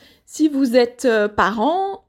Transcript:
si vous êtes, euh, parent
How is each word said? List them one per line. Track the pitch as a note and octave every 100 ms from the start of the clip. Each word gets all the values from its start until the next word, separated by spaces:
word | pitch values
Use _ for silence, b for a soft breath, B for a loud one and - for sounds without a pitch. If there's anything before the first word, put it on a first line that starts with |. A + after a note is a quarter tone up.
| b b
si | _ - D4+
vous | C#4 C4+
êtes, | B3 A#3+ A#3+
euh, | C4 A3 G#3
parent | G#3 C#4+ A#3 B3+ F4+ G4 G4